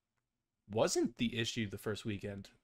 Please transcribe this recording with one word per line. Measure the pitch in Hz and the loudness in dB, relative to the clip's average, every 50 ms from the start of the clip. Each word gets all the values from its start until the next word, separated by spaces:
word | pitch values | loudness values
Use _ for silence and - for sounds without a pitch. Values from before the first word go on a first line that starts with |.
| _ _ _ _ _ _ _ _ _ _ _ _ _ - | _ _ _ _ _ _ _ _ _ _ _ _ _ -4
wasn't | 101 110 139 185 - 349 330 - - - | 2 4 4 4 4 4 2 0 2 2
the | 127 113 - 113 | 0 0 2 2
issue | 113 - - 123 110 101 | -2 0 0 -2 -2 -2
the | 104 - | -2 -4
first | - 117 104 - - | -4 -2 -4 -2 -2
weekend | 113 101 95 - 104 101 98 98 - - _ | -4 -4 -4 -4 -6 -8 -8 -10 -14 -18 _